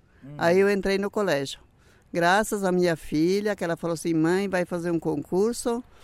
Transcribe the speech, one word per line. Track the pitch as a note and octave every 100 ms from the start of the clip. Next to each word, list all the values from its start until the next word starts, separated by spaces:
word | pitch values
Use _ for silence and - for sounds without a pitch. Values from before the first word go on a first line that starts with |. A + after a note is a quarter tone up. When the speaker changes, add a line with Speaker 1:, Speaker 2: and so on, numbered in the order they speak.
| _ _
Speaker 1:
Hum. | C3 D3
Speaker 2:
Aí | E3+ F#3
eu | G3
entrei | G3+ F#3+ G3
no | G3+
colégio. | G#3+ G3 C#3+ C#3 - - _ _ _ _
Graças | E3+ E3+ G3 A3 G#3
à | G3
minha | F3+ F3 D#3
filha, | - D3+ E3 G3 G#3 G3
que |
ela | F3 E3
falou | E3 E3
assim, | F3
"Mãe, | D#3+ D#3+ F#3 G3+
vai | F#3 F3
fazer | F3 E3+
um | E3+
concurso | D#3+ D3+ C#3 F3+ G#3+ A#3+ B3+ A#3+ - -